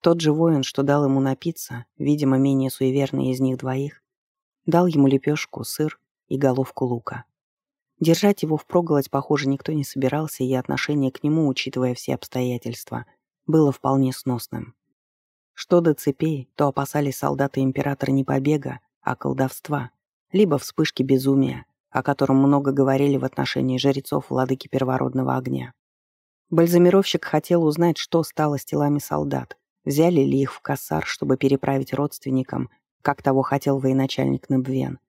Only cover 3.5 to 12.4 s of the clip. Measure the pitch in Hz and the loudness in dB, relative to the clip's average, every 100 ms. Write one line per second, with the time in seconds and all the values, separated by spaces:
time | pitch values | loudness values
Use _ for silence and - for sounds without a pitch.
3.5 | 127 127 131 143 - _ _ _ _ _ | -2 -6 -6 -6 -10 _ _ _ _ _
4.5 | _ - 165 180 151 139 135 - 151 - | _ 2 4 4 4 4 4 0 -2 -4
5.5 | - - - 151 - _ _ _ 139 139 | -10 -10 -4 -4 -4 _ _ _ 0 0
6.5 | 127 131 - 127 120 - 123 - _ _ | 2 -2 -4 -4 -4 -6 -12 -16 _ _
7.5 | _ _ _ _ _ 160 165 202 202 156 | _ _ _ _ _ 2 4 4 2 -2
8.5 | 156 - 175 165 147 135 139 - 147 135 | -4 0 0 2 0 0 -4 0 0 0
9.5 | 139 - 156 139 135 131 143 156 - 127 | -2 -2 -4 -4 -2 -2 -2 -6 -6 -2
10.5 | 127 123 139 - 147 131 - 147 156 151 | -2 -2 -6 -2 -2 -2 -2 -2 2 0
11.5 | 127 - 127 127 123 - 131 - 127 | -2 -6 -2 -2 -4 -6 -8 -6 -4